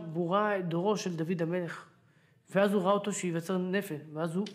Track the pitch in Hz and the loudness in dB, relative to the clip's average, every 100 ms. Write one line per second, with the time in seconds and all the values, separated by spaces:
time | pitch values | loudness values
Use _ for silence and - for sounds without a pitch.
0 | 165 160 170 196 208 202 175 170 196 202 | -4 -2 2 2 2 0 0 0 2 0
1 | 190 165 160 175 165 180 165 - - _ | -2 -2 -2 0 0 -2 -4 -8 -14 _
2 | _ _ _ _ _ 185 202 202 180 202 | _ _ _ _ _ 2 4 4 4 2
3 | 208 190 180 165 170 185 180 196 170 151 | 2 -2 -2 -2 -2 -2 0 -2 -2 -8
4 | 156 151 170 175 208 | -8 -4 -2 -2 -4